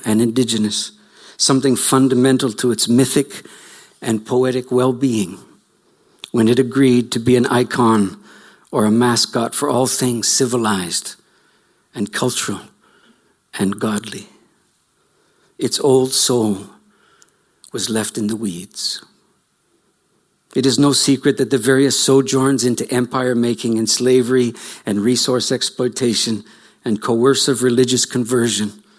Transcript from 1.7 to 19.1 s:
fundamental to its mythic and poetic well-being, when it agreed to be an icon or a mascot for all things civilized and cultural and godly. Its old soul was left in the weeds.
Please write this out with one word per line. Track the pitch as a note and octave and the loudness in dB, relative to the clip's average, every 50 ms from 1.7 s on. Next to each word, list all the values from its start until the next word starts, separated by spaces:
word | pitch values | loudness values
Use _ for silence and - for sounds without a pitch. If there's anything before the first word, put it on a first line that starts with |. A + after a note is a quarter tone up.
| A#2+ | 0
fundamental | - - - C#3+ C3 C3+ B2+ B2+ B2 B2+ C3+ C3 C3 C3+ A#2+ | 0 0 2 2 4 4 4 4 2 4 2 2 2 0 -4
to | G#2+ - - B2 | -4 -2 -2 -2
its | A2 - - A2+ | 0 0 0 2
mythic | A#2 C3 C3 B2+ - D3+ C3+ - - - - - - - - - - - - _ _ _ | 2 2 2 2 0 -2 -2 -2 -8 -16 -20 -20 -20 -20 -20 -20 -20 -20 -20 _ _ _
and | - A#2+ A2+ G#2+ G#2+ | -4 -4 -4 -4 -4
poetic | - B2+ B2 B2+ B2+ B2 C3 B2 - | -2 0 0 0 0 0 -4 -4 -2
well-being, | B2 B2 B2+ C3 B2 A#2 C#3 C3 A2+ A2 G2 E2+ - - - - - _ _ _ _ _ _ _ _ _ _ _ _ _ - - | 0 2 2 2 0 0 0 0 0 0 -2 -4 -8 -14 -20 -20 -20 _ _ _ _ _ _ _ _ _ _ _ _ _ -12 -4
when | - A#2+ A2+ A2+ | 0 2 4 4
it | B2 C3+ | 4 2
agreed | B2+ A#2 A2+ C3+ C#3 B2+ B2 B2 A#2 - | 2 0 2 2 4 4 4 4 2 0
to | - A#2 | -6 -2
be | A2+ B2+ B2 | 2 2 2
an | B2 B2 | 4 2
icon | C3+ B2 B2 B2 - - B2+ A#2+ A2+ A2 G#2 G2 F2+ - - - - - - - - - _ _ _ | 2 0 0 0 0 0 0 2 2 4 2 0 -2 -4 -12 -20 -20 -20 -20 -20 -20 -20 _ _ _
or | F3 C3 G#2+ | -2 0 2
a | G#2+ | 2
mascot | A2 A#2+ B2 B2 A#2 - - - - A#2+ A#2 A#2+ - | 2 2 2 2 2 0 -2 -2 -2 -4 -4 -4 -4
for | - C#3+ C#3+ | -4 -2 0
all | B2+ B2 C3 | 0 0 0
things | B2 - - C3+ B2 A#2+ A2+ - - | 0 0 -2 -2 -2 -2 -2 -2 -2
civilized | - - C3+ A#2 A#2+ A#2+ A2 G#2+ G#2 F#2 F2+ E2+ - - - - - - _ _ _ _ _ _ _ _ _ _ _ _ _ _ _ | 0 0 0 0 0 0 0 0 -2 -2 -4 -4 -6 -8 -8 -10 -16 -18 _ _ _ _ _ _ _ _ _ _ _ _ _ _ _
and | - G2+ G2+ | -8 -8 -6
cultural | - - C3+ B2 - - - - G2 F2 - - _ _ _ _ _ _ _ _ _ _ _ _ _ _ _ _ - | -4 -4 -4 -2 -2 -4 -6 -6 -8 -10 -12 -18 _ _ _ _ _ _ _ _ _ _ _ _ _ _ _ _ -6
and | - G2+ F#2+ G2+ - | -4 -2 -2 -2 -4
godly. | G#2+ G#2+ G#2 G#2 - - - - - - _ _ _ _ _ _ _ _ _ _ _ _ _ _ _ _ _ _ _ _ _ _ _ _ _ - | -4 -4 -4 -6 -8 -10 -14 -14 -16 -18 _ _ _ _ _ _ _ _ _ _ _ _ _ _ _ _ _ _ _ _ _ _ _ _ _ -6
Its | - A#2+ - - | -4 -4 -2 0
old | - C#3 C3 C3 C3 B2+ | 2 4 4 4 4 2
soul | - - - - B2 A#2+ A2 G#2+ G2 F#2+ - - - _ _ _ _ _ _ _ _ _ _ _ _ _ _ _ _ _ - - | 0 -2 0 0 0 0 2 0 -2 -4 -8 -14 -20 _ _ _ _ _ _ _ _ _ _ _ _ _ _ _ _ _ -18 -12
was | - A2+ F#2+ - | -8 -8 -6 -4
left | A2 A2 G#2 - - A#2+ | -2 -4 -4 -4 -4 -4
in | G#2+ | -4
the | G#2+ A2+ | -4 -4
weeds. | G#2 A2+ G2 E2+ F2 F#2+ - - - - - - - - _ | -4 -6 -8 -8 -8 -12 -14 -12 -8 -8 -8 -8 -10 -14 _